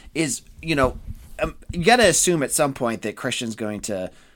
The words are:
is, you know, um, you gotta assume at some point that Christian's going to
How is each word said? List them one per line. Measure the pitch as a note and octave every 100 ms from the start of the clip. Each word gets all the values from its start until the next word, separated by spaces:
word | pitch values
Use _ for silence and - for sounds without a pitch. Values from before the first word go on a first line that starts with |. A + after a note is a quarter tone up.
| -
is, | D3+ E3+ - - -
you | D#3+ D3
know, | B2+ - - - - -
um, | E3 - -
you | F3
gotta | E3+ B3 G3+
assume | - F#3 E3
at | B2+
some | - C#3+
point | C3+ A#2+ G#2+
that | G#2+ -
Christian's | B2+ - A#2 G#2+
going | G#2+ G#2
to | - F#2+ F2+ - -